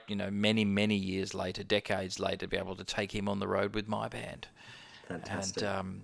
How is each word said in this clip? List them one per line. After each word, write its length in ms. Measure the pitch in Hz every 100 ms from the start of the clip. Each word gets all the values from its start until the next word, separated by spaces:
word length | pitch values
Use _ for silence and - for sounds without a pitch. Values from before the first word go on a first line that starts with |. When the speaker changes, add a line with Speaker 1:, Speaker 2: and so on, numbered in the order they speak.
| -
Speaker 1:
you 80 | 101
know, 160 | 95
many, 320 | 101 104 110
many 320 | 104 98 107 101
years 360 | 95 95 95
later, 300 | 95 92 92
decades 560 | 95 104 - 98 95 -
later, 200 | 95 95
to 100 | 92
be 80 | 95
able 180 | 92
to 80 | 95
take 320 | 98 - 101
him 140 | 107 101
on 100 | 98
the 80 | 98
road 300 | 98 101 107
with 100 | 104
my 220 | 107 110
band. 400 | - 90 - - - - - - - -
Speaker 2:
Fantastic. 560 | 85 - - 95 -
Speaker 1:
And, 140 | 104 95
um, 220 | 95 98